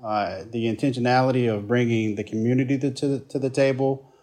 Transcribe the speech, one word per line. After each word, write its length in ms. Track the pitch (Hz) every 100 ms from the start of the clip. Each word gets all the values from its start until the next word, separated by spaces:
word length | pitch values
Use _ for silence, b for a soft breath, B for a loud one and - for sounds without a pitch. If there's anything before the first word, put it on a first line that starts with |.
uh, 400 | 110 107 92 95 80
the 140 | 117 113
intentionality 840 | 107 139 123 123 127 131 127 120
of 160 | 104 104
bringing 500 | 123 117 113 107 104
the 80 | 104
community 520 | 110 117 127 127 135
to, 140 | 139
to, 280 | 131 143 135
to 200 | - 143
the 100 | 131
table 640 | 127 135 131 135 135 b b